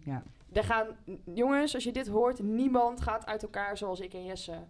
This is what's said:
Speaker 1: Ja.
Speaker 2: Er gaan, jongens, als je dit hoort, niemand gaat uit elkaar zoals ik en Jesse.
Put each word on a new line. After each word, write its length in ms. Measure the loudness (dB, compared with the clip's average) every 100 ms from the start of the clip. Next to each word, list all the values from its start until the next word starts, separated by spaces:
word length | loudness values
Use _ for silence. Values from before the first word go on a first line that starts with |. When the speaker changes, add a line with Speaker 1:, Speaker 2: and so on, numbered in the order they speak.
Speaker 1:
Ja. 180 | -8 -6 -8 -18 -2
Speaker 2:
Er 120 | 0
gaan, 220 | 2 2 0 -4 -12 -12 -6
jongens, 400 | 2 4 4 2
als 100 | 0
je 80 | -2
dit 140 | -2 0
hoort, 340 | 2 2 2
niemand 580 | 0 2 4 6 4 2
gaat 260 | -2 -2 -2
uit 160 | -4
elkaar 340 | -4 -4 -4 -4
zoals 240 | -4 -4
ik 140 | -6
en 100 | -10
Jesse. 340 | -8 -8 -8 -10